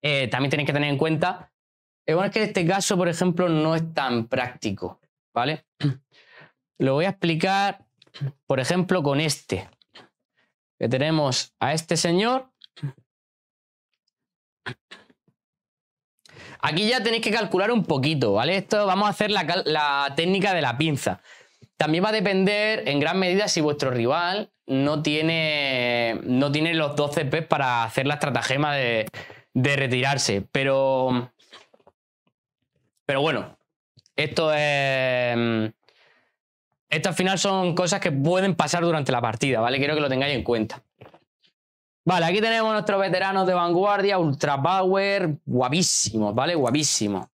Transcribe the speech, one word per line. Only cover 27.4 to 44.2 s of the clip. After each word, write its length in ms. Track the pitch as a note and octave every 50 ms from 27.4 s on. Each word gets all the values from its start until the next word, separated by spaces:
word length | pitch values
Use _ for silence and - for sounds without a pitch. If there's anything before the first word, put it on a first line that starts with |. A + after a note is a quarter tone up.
para 420 | D#3+ - - D3 C#3 B2+ B2 A#2 A#2
hacer 240 | A2 - - C3+ C#3
la 80 | D3
estratagema 600 | - - D3 B2+ B2 A2+ - C3 C#3 D3 D3+ C#3+
de, 320 | C#3 C3 A#2+ A#2 A2 G#2+ A2 - - - - - - - _ _
de 220 | C3 B2+ C#3+ C#3+ C#3
retirarse. 680 | C#3 B2+ B2 B2+ B2+ C3+ C#3+ C3 - - G#2+ G2 G2 -
Pero, 800 | _ C#3 C3+ C3+ C3+ C3+ C3+ C3+ C3+ C3 C3 C3 B2+ B2 A#2+ B2 _ _ _ _ - - - _ _ _ _ - _ _ _ _ _ _ _ _ _ _ _ _ _ _ _ _ _ _ _ _ _ _ _
pero 160 | - C#3 C3+
bueno, 360 | C#3+ D#3+ D3 A2+ F#2+ - - _ _ _ _ _ _ _ _ - _ _ _ -
esto 360 | D3+ D3 - - E3 D#3 D3+
es, 1160 | D3 D3 D3 C#3+ C#3 C#3 C3+ C3+ C3 C3 B2+ B2+ B2 B2 B2 A#2+ A#2 A#2 A#2 A2+ A2 A2 A2 A2 _ _ _ _ _ _ _ _ _ _ _ _ _ _ _ _ _ _ _ _ _ _ _
esto 200 | - D#3 D3 G3
al 60 | E3
final 240 | - F#3 F#3 F#3+ F#3+
son 340 | - G3+ F#3+ F#3+ F#3 F3+ D#3
cosas 280 | - F#3 F3 F#3+ G3
que 100 | - F#3
pueden 440 | D3 C3+ C3+ D#3 F3+ F#3 F#3+ G3 F3
pasar 280 | - E3+ D3 - F3 E3+
durante 300 | E3+ E3 D#3 C#3+ - C#3
la 80 | A#2+
partida, 400 | A#2 A#2 A2 A2+ - C#3 C3 A2
¿vale? 160 | A2+ A#2+ B2+ C#3
Quiero 180 | C#3 C#3+ D#3
que 60 | D3
lo 80 | D3+ C#3
tengáis 260 | C3 B2+ C3+ C#3+ D3
en 80 | B2 G#2
cuenta. 400 | - A#2+ A2+ A2 G#2+ - - _ _ _ _ - - - - _ _ _ _ _ _ _ _ _ _ _ _ _ _ _ _ _
Vale, 200 | E3 F3+ F3+ E3
aquí 160 | E3 F3 G#3
tenemos 300 | G#3+ A3+ A3+ A3+ A3 A3
nuestros 280 | A3 G#3+ E3+ - G3+ G3
veteranos 460 | G3 F#3+ E3+ F#3 F#3+ G3 G3 G3 F#3+
de 80 | F3+ F#3
vanguardia, 640 | F3 F3 F3 F3 E3+ F#3+ G#3 G3+ G3 G3 G3+ G3+
ultra 420 | F#3